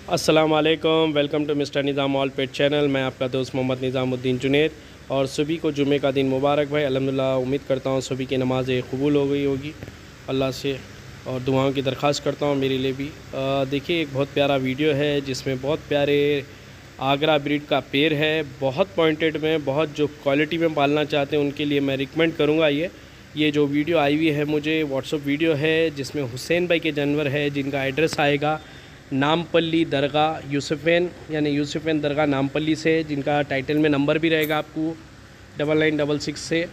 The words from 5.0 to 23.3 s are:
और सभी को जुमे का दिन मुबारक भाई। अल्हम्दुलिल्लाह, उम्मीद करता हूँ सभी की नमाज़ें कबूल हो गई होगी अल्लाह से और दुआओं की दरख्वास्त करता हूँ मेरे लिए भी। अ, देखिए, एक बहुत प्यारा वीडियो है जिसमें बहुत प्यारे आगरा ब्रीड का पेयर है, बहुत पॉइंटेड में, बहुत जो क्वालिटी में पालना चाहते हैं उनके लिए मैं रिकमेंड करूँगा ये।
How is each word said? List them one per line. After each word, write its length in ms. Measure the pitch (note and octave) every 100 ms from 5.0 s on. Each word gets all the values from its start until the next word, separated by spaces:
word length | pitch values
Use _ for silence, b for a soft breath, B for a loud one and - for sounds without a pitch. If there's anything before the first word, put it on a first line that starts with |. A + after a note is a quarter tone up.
| -
और 160 | C3+ C3+
सभी 280 | - D3 E3
को 140 | D#3
जुमे 280 | C#3+ C#3 C#3+
का 120 | C#3
दिन 160 | C3+ C3+
मुबारक 380 | C3 C#3 C#3+ D3
भाई। 140 | D3
अल्हम्दुलिल्लाह, 520 | C#3+ C3 C3+ C3+ C3 C3
उम्मीद 240 | B2+ C#3 -
करता 220 | C3+ C3
हूँ 120 | C3+
सभी 240 | B2+ C3 C3
की 120 | C3
नमाज़ें 440 | B2+ B2+ B2+ B2+
कबूल 320 | B2 C3 C#3+ D3
हो 100 | C#3
गई 160 | C#3+ C#3
होगी 280 | C3+ C#3+ D#3 - - - - -
अल्लाह 220 | C3+ C3+
से 240 | B2+ C#3+ C3 - - - - -
और 120 | B2+
दुआओं 300 | B2+ C3 C3+
की 100 | C#3
दरख्वास्त 420 | C3+ B2+ D3 C#3+
करता 220 | - C#3 D3
हूँ 100 | C#3
मेरे 200 | C3+ C3
लिए 160 | C3+
भी। 140 | C3 C#3
अ, 580 | - - C3+ C3+ C#3 C3+
देखिए, 360 | C#3+ C3+ F3
एक 120 | D#3
बहुत 200 | C3 C#3
प्यारा 220 | - C#3 C#3
वीडियो 360 | C3 C3 D#3
है 160 | C#3 D3 C#3+
जिसमें 400 | C3+ B2+ - C3
बहुत 260 | C3+ D#3 -
प्यारे 300 | C#3+ C#3+ C#3+ C#3+ D3 C3 B B B - -
आगरा 340 | C3 C#3 D#3 D#3
ब्रीड 260 | C#3+ D3 C#3+
का 120 | C#3+ -
पेयर 220 | C#3 D3+ D3
है, 280 | D#3 D#3 D3 C3
बहुत 340 | C3+ C3+ F#3+ -
पॉइंटेड 420 | D#3+ D#3 E3 D#3
में, 280 | D3+ D#3+ C#3
बहुत 300 | C3+ D#3+ C#3+
जो 120 | D3 -
क्वालिटी 380 | - C#3 D3+ E3+
में 160 | E3
पालना 300 | D3+ C#3+ D3 D3
चाहते 320 | D3+ C#3 D3+
हैं 60 |
उनके 220 | C#3+ C#3 D3
लिए 140 | C#3+
मैं 160 | C#3 C3+
रिकमेंड 380 | C3+ D3+ E3 D#3
करूँगा 320 | D3 D#3 D#3+
ये। 220 | C#3+ F3 B B B B